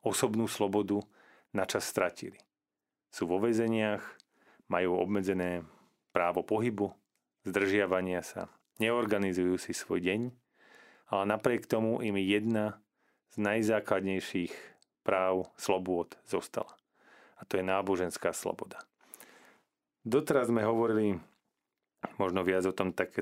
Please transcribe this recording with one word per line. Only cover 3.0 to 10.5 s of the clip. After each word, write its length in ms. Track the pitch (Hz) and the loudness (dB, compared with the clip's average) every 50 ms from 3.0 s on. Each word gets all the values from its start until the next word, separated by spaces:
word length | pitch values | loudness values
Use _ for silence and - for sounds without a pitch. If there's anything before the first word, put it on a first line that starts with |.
| _ _ | _ _
Sú 160 | - - 90 | -6 -6 -2
vo 160 | 85 87 98 | 0 0 2
väzeniach, 640 | 104 117 113 110 117 113 113 110 107 107 104 101 - - - - _ _ _ _ _ _ _ _ _ - | 2 2 2 2 2 2 0 0 0 0 -2 -4 -6 -12 -18 -20 _ _ _ _ _ _ _ _ _ -2
majú 320 | 87 87 92 90 87 92 | 0 0 2 2 2 2
obmedzené 640 | 90 95 104 101 92 92 95 92 90 90 90 87 80 78 - - _ _ _ _ _ _ - | 0 0 0 0 0 0 0 0 0 -2 -2 -4 -6 -10 -18 -20 _ _ _ _ _ _ 0
právo 320 | 92 87 87 87 90 85 | 0 2 2 0 -2 -2
pohybu, 480 | - 107 110 113 123 110 98 101 98 - - _ _ _ _ _ _ _ _ | 0 0 0 0 0 0 -2 -4 -4 -4 -10 _ _ _ _ _ _ _ _
zdržiavania 800 | - 98 92 101 101 95 98 104 101 90 92 92 92 92 90 87 | -8 -2 0 2 2 4 4 2 4 2 2 0 0 0 -2 -4
sa, 320 | 85 - - 95 92 - - _ _ _ _ | -4 -6 -10 -10 -10 -10 -12 _ _ _ _
neorganizujú 800 | - 110 113 117 120 120 107 107 101 98 95 90 90 90 90 92 | -2 0 0 2 0 0 0 0 2 2 2 2 2 2 2 0
si 160 | 90 - - - | 0 -2 -6 -8
svoj 240 | - - - 92 90 87 | -8 -4 -4 -2 0 0
deň, 160 | 90 95 110 120 127 123 - _ _ | 0 0 0 -2 -4 -8 -12 _ _